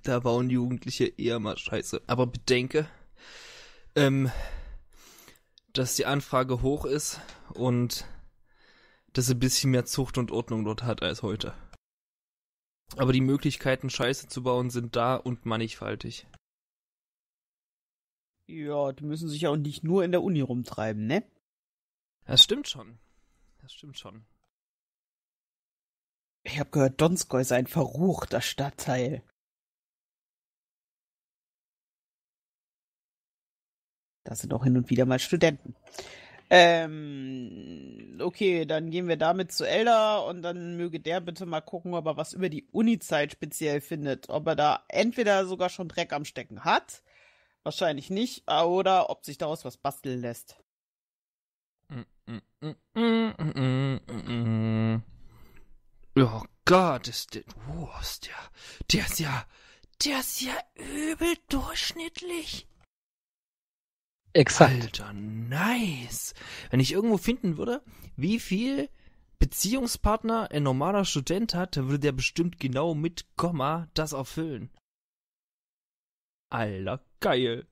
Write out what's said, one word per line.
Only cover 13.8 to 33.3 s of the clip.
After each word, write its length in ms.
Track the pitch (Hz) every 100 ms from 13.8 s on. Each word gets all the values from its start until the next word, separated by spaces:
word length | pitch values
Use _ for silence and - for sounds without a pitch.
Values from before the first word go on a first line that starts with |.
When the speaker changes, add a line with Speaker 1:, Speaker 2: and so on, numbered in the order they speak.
| 131
Speaker 1:
Scheiße 380 | - 127 135 -
zu 140 | -
bauen, 280 | 127 123 123
sind 260 | 120 120 120
da 200 | 120 131
und 280 | - 123
mannigfaltig. 800 | - 113 113 - 107 107 117 - - - _ _ _ _ _ _ _ _ _ _ _ _ _ _ _ _ _ _ _ _ _
Speaker 2:
Ja, 460 | 165 147 147 143
die 120 | 135
müssen 240 | 147 156 165
sich 140 | 147
ja 80 | 165
auch 60 | 151
nicht 280 | 147 143
nur 200 | 160 190
in 60 | 175
der 120 | 180
Uni 180 | - 160
rumtreiben, 680 | 131 123 120 - 110 107 110
ne? 160 | 170 - _ _ _ _ _ _ _ _ _
Speaker 1:
Das 180 | - 127
stimmt 260 | - 247 285
schon. 300 | - 110 113 _ _ _ _ _ _
Das 140 | 131
stimmt 240 | - 147 135
schon. 260 | 104 110 110 _ _ _ _ _ _ _ _ _ _ _ _ _ _ _ _ _ _ _ _ _
Speaker 2:
Ich 140 | - 135
hab 140 | 143
gehört, 260 | 156 135 135
Donskoi 440 | 156 180 - 127
sei 120 | 131 123
ein 100 | 131
verruchter 720 | 170 143 127 185 156 - 113
Stadtteil. 840 | - - 139 - - 151 123 127 - _ _ _ _ _ _ _ _ _ _ _ _ _ _ _ _ _ _ _ _ _ _ _ _ _ _ _ _ _ _ _ _ _ _ _ _ _ _ _ _